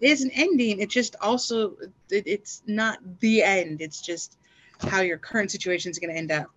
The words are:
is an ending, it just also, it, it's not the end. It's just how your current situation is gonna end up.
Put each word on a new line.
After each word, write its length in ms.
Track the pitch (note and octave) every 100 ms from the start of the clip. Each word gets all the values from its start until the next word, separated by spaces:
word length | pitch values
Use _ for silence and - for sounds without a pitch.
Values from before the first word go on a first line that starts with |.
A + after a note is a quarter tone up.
is 220 | B3+ D4
an 80 | C4
ending, 460 | B3 F4 D4+ A#3 G3
it 100 | G#3
just 240 | B3 A#3+ -
also, 540 | G#3 B3 - A3+ G#3+ - - _ _
it, 140 | G3+ G3
it's 360 | G3+ - - -
not 320 | G#3+ A3 - F#3 F3+
the 220 | A3 A3
end. 360 | F#3 F#3+ F3 D#3
It's 220 | D#3+ -
just 340 | - E3+ - _ _ _ _ _
how 200 | - F#3+
your 140 | F#3 D#3+
current 320 | - A3+ G3
situation 380 | G3 F#3 F3 F3+
is 80 | E3+
gonna 140 | E3+
end 180 | E3 D#3+
up. 180 | D3+ D3